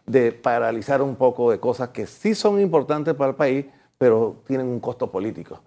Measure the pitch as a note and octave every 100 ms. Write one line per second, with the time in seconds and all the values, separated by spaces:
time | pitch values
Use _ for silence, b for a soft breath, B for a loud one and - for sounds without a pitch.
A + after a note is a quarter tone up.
0 | - B2+ A#2 A#2 B2+ A#2+ A2+ A2+ A2 C#3
1 | C#3 B2+ B2+ B2 A#2+ G#2 A#2+ A#2 B2 -
2 | G2+ - G#3 G#3 G#3+ G3+ G3 D#3 C3 D3+
3 | D3+ C#3 C3+ C3 C#3+ C3+ C#3 B B _
4 | B2+ A2 A2+ - - C3 B2+ A#2+ A#2+ A#2+
5 | A2+ F#2+ G#2+ - E2 -